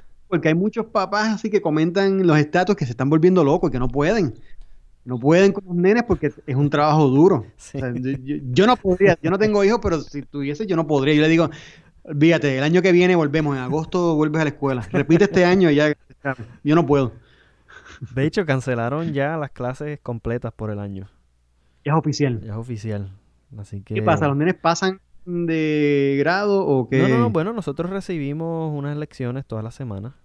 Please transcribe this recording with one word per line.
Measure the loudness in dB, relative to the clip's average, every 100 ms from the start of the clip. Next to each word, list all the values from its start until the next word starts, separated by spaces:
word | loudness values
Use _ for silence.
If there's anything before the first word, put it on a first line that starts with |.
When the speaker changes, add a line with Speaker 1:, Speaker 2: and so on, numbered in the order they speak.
| -2 -18 -4
Speaker 1:
porque | 0 2
hay |
muchos | 0 0 -4 -4
papás | -4 -2 -2 -2
así | -2 -2
que | -2
comentan | 0 0 0 0 0 2 4
los | 4
estatus | 2 0 0 -2
que | -2
se |
están | -4 0
volviendo | 4 4 4
locos | 4 2 0
y |
que | -2
no | -2
pueden. | 0 0 0 -2 -4 -16 -18 -18 -20 -20 _ -10
No | -2
pueden | 2 4 4
con | 2 -6
los | 0
nenes | 2 2
porque | 0 -2 -2 -6 -6
es | -2
un | 0
trabajo | 2 2 4 4
duro. | 6 4 4 -4 _
Speaker 2:
Sí. | -14 -8
Speaker 1:
O |
sea, | -6
yo, | -6 -6 -8
yo, | -8 -8
yo | -4 2 4
no | 2
podría, | 0 2 4 2
yo | 0
no | 0
tengo | 2 2
hijos, | 2 2
pero | -2 -4
si | -6 -12
tuviese, | -10 -8 -6 -6 -2
yo | -2
no | 0
podría. | 2 4 4
Yo |
le | 4
digo, | 4 2 -4 -20 -20 _ _
"Olvídate, | -8 2 4 4 2 0
el |
año | 2 2
que | 4
viene | 4 6 4
volvemos, | 2 0 -2 -2
en |
agosto | -4 -6 -4 -2 0 0
vuelves | 0 0
a | -2
la |
escuela. | -2 -4 -4 -4
Repite | -2 2 4 4
este | 4
año | 4 4 4
y | 4
ya, | 2 -2 _ _ -8 -8 -12 -8
yo | 2 2
no | 4
puedo". | 2 0 -6 _ _ _ _ _ -20 -20 -20 -10 -4
Speaker 2:
De | -2
hecho, | -2 -2
cancelaron | -2 -2 -4 -2 -4 -4
ya | -4 -4 -4
las | -8
clases | -8 -10 -8 -10 -10
completas | -10 -8 -6 -6 -8
por | -10 -10
el | -8
año. | -10 -12 -16 _ _ _ _ _ _ _
Speaker 1:
Ya | -2
es | -2
oficial. | -2 -2 -2 -4
Speaker 2:
Ya | -8
es | -12
oficial. | -10 -10 -8 -8 -10 -16 _ _ _ -20
Así | -16 -16
que | -8 -2
Speaker 1:
¿Qué |
pasa? | 0 2 0
¿Los | 0
nenes | -2 0
pasan | -2 0 -2 -4 _ -20 -8
de | -6 -2 -2 0 0 2 2 0 0
grado | 0 0 0 0 2
o | 0 0
qué? | 0
Speaker 2:
No, | 2
no, | 2
no. | 2
Bueno, | 0 -4
nosotros | -6 -8 -6 -6
recibimos | -8 -8 -6 -6 -6 -6 -6 -6
unas | -6 -6 -8
lecciones | -10 -8 -8 -8 -10
todas | -10 -10
las | -12
semanas. | -12 -10 -12 -18